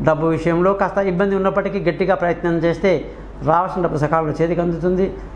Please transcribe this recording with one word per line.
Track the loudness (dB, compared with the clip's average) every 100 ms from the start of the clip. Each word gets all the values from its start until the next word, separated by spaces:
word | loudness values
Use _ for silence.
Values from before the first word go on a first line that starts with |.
డబ్బు | 0 2 0
విషయంలో | 0 0 2 2
కాస్త | 2 0 0
ఇబ్బంది | 0 0 0 0
ఉన్నప్పటికీ | 0 0 -2 -2
గట్టిగా | -2 0 0
ప్రయత్నం | 0 0 0 0
చేస్తే | 0 0 2 2 0 -2 -12 -16 -6 2
రావాల్సిన | 2 2 0
డబ్బు | 0 0
సకాలంలో | 0 2 0 0
చేతికి | 0 0
అందుతుంది. | 0 0 0 2 0 -2 -12